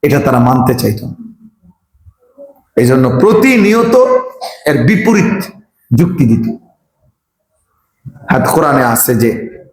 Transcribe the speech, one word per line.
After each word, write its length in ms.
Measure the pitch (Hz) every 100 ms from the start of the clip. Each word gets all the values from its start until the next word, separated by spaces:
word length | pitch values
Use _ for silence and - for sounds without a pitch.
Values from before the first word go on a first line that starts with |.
এটা 180 | 110 139
তারা 200 | 139 123
মানতে 360 | 123 127 123 123
চাইত 280 | 120 104
না। 120 | - - - - - _ _ _ _ _ - _ _ _ - _ _ -
এই 100 | 120
জন্য 340 | 131 127 127
প্রতিনিয়ত 760 | 208 - 269 247 202 226 233 254 254 254 - - - - -
এর 220 | - 120
বিপরীত 560 | 208 - 214 202 196 - - _ _ _ 117
যুক্তি 300 | 175 - 123
দিত। 320 | 113 113 - _ _ _ _ _ _ _ _ _ _ _ _ _ _ - - -
হাত 180 | 131 120
কোরআনে 320 | 156 151 139 123
আছে 300 | 117 - 117
যে 320 | 117 - - - -